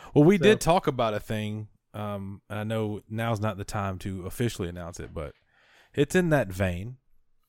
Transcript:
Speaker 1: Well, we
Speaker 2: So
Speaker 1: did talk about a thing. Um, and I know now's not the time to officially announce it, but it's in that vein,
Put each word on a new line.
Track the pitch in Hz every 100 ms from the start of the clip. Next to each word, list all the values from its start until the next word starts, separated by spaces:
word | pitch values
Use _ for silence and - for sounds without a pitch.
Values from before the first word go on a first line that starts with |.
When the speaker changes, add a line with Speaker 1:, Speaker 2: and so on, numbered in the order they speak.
| -
Speaker 1:
Well, | 147
we | 151 202
Speaker 2:
So |
Speaker 1:
did | 196 220
talk | 160 180 156
about | 123 113
a | 107
thing. | - 113 107 107 104 _ _
Um, | 107 104 101 98 98 -
and | 104
I |
know | 107 110 107 104 -
now's | 110 113 110
not | 107 95
the |
time | 101 107 98 95
to | 101 95 90
officially | - 120 - 87
announce | 87 85 87
it, | 82
but | 85 73 - _ _ _ _ _
it's | - 143
in | 185 175
that | 147 95
vein, | 92 95 87 110 131 _ _ _ _